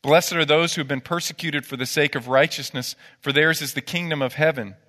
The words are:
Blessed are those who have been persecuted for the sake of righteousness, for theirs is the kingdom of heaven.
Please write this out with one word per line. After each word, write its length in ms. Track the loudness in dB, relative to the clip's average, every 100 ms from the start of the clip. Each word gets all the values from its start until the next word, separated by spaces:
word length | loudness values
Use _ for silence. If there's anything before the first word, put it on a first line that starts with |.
Blessed 300 | 6 4 4
are 140 | 0 4
those 280 | 4 2
who 60 | -2
have 80 | -4
been 120 | -4
persecuted 640 | -4 -6 -6 -6 -4 -4
for 120 | -6 -8
the 100 | -2
sake 300 | 0 0 0
of 100 | 2
righteousness, 680 | 2 2 0 -8 -8 -8 -12 -20 _
for 120 | 0
theirs 300 | 2 2 2
is 120 | -4
the 60 | -6
kingdom 400 | -6 -6 -4 -2
of 140 | -2
heaven. 400 | 2 0 0 -8 -14